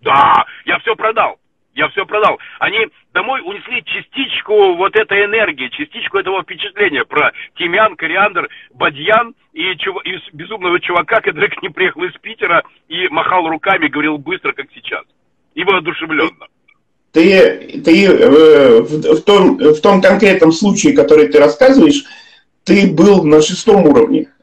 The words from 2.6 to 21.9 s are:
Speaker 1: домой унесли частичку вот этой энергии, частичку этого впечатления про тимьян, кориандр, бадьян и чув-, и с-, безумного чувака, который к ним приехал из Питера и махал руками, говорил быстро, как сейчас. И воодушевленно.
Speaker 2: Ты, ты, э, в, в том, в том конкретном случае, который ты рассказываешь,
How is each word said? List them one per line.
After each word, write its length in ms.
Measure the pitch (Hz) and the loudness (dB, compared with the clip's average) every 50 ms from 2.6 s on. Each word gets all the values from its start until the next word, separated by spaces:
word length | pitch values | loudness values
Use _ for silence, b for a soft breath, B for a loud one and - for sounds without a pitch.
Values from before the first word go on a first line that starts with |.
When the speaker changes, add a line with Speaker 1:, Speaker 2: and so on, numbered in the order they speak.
| 131 147 190 220 220 - _ _ _ _ _ | -6 -4 -4 -4 -6 -6 _ _ _ _ _
Speaker 1:
домой 280 | 175 185 226 269 262 170 | -8 -6 -6 -8 -8 -8
унесли 400 | 170 202 208 - 220 247 240 - | -12 -14 -14 -14 -12 -12 -12 -10
частичку 920 | - - - 160 _ _ 262 269 - - - - - 214 214 196 190 175 | -10 -12 -12 -12 _ _ -10 -8 -8 -8 -10 -6 -2 2 2 2 2 2
вот 200 | 170 185 196 - | 0 -4 -2 -2
этой 300 | 214 214 - 196 202 208 | -2 -2 -2 -2 -2 -2
энергии, 420 | 202 208 226 214 180 156 131 127 123 | -2 -2 -2 -2 -4 -4 -8 -10 -12
частичку 480 | - - 147 _ _ 233 220 - - | -10 -12 -12 _ _ -12 -12 -6 -6
этого 240 | 196 190 175 190 190 175 | -6 -6 -4 -6 -8 -8
впечатления 600 | - 185 160 - 202 190 202 208 185 147 131 113 | -10 -14 -14 -14 -14 _ -4 -4 -4 -4 -6 -8
про 300 | _ - 147 143 123 B B B B B | _ -4 -2 -2 -2 B B B B B
тимьян, 380 | - 160 170 170 202 220 214 156 | -10 -8 -4 -2 0 -2 -2 -2
кориандр, 500 | - 165 160 165 190 202 214 196 175 143 - B B B B _ | -6 -10 -6 -2 -2 -2 -2 -2 -4 -8 -8 B B B B _
бадьян 640 | 120 151 170 151 135 151 185 214 226 233 233 233 _ _ _ | _ -6 -6 -6 -6 -4 -2 0 0 -2 -4 -10 _ _ _
и 240 | _ 160 165 190 185 | _ -8 -8 -8 -8
чув-, 240 | 151 - 190 185 190 - | -8 -8 -10 -10 -10 -12
и 80 | 170 185 | -12 -12
с-, 160 | 165 - - _ | -12 -14 -20 _
безумного 460 | 143 175 180 220 214 180 180 175 180 | -20 -16 -16 -14 -8 -6 -4 -4 -4
чувака, 400 | - - 180 175 - - 233 220 | -4 -2 -4 -4 -2 -2 -2 -2
который 300 | - 196 175 147 196 208 | -2 -4 -4 -4 -4 -4
к 120 | - - | -4 -8
ним 120 | - 190 147 | -12 -12 -6
приехал 300 | - 185 175 - 147 175 | -4 -4 -4 -4 -6 -10
из 100 | 180 - - | -10 -10 -14
Питера 420 | _ 202 220 _ 214 180 170 160 - b b b _ | _ -20 -12 _ -4 -2 -2 -2 -2 b b b _
и 220 | _ 160 175 185 - | _ -10 -6 -6 -4
махал 380 | 143 165 170 175 180 185 170 160 | -4 -4 -4 -2 -2 -2 -2 -4
руками, 380 | 160 156 - 196 196 185 160 | -8 -6 -4 -4 -4 -2 -4
говорил 300 | 147 127 147 147 151 151 | -6 -4 -4 -4 -4 -6
быстро, 360 | 147 135 151 185 185 _ - - | -6 -8 -10 -12 -8 _ -10 -10
как 140 | - 139 _ _ | -10 -16 _ _
сейчас. 300 | 123 _ - 110 82 - _ _ _ _ _ _ _ _ _ _ | -20 _ -12 -12 -12 -14 _ _ _ _ _ _ _ _ _ _
И 100 | 151 180 | -8 -4
воодушевленно. 840 | 185 196 180 160 165 160 - 165 160 156 147 120 104 - _ - _ _ _ _ _ _ _ _ _ _ _ _ _ | -2 -2 -2 -4 -8 -10 -10 -10 -8 -4 -4 -4 -4 -6 _ -20 _ _ _ _ _ _ _ _ _ _ _ _ _
Speaker 2:
Ты, 720 | _ 156 165 190 196 190 170 - - - - - - - - | _ 2 2 4 6 4 4 4 2 -4 -12 -14 -16 -6 0
ты, 220 | 165 165 190 196 | 2 2 4 4
э, 760 | 190 160 - - 123 139 151 160 156 151 143 139 127 113 117 | 2 4 4 4 6 6 6 8 8 6 6 6 6 4 4
в, 340 | 120 - 151 156 - 156 156 | 2 0 -6 -6 0 0 0
в 60 | 156 - | 0 2
том, 340 | 208 202 196 180 - 135 | 2 2 4 4 2 0
в 240 | - - 151 151 - | 2 2 2 2 2
том 200 | - 208 196 190 | 2 2 2 4
конкретном 500 | 190 190 196 196 214 196 185 185 165 160 165 | 4 2 2 4 2 2 4 4 2 2 2
случае, 400 | - 214 202 190 - - 147 135 | 2 0 -2 -2 0 0 0 2
который 340 | 143 147 - - - 147 | 2 4 4 6 4 4
ты 120 | - - 220 | 4 4 4
рассказываешь, 640 | 196 - - - 262 269 269 - 165 147 | 4 4 4 4 4 4 6 6 4 4